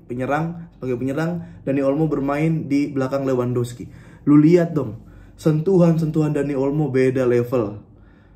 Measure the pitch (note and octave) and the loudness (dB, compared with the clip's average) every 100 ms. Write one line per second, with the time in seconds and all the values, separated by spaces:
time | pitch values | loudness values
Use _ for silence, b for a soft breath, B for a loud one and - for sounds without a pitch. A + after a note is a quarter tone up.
0 | - B2 B2+ D3+ E3 E3+ - - C3 A#2+ | -12 -8 -4 -2 -4 -8 -14 -10 -6 -4
1 | C3 C#3 E3 F3 - - - C#3 C3+ C#3+ | -4 -4 -4 -4 -10 -10 -4 0 0 0
2 | D#3+ C#3+ C#3 D3 D#3+ D#3+ B2+ C#3 C#3+ C3+ | 0 0 -2 0 0 0 0 -2 0 -2
3 | C3 C#3 C3+ B2+ B2 B2 A#2+ - - B | -2 -2 -2 0 0 -2 -4 -8 -16 B
4 | B B - D3 D3+ F3 E3 D3 A#2+ G#2 | B B 4 6 8 6 4 -2 -6 -10
5 | - B B B E3 D#3 D#3+ F#3 E3+ E3 | -18 B B B 0 0 2 4 4 2
6 | D#3 D#3 D3+ C#3+ C#3 C#3 C#3 D3+ C#3+ B2+ | 0 -2 0 -2 -2 -2 -2 -2 0 2
7 | C3 B2+ B2 A#2+ A#2 C3 G#2 G#2 - - | 2 2 2 0 0 -2 -2 -6 -18 -20
8 | b b b | b b b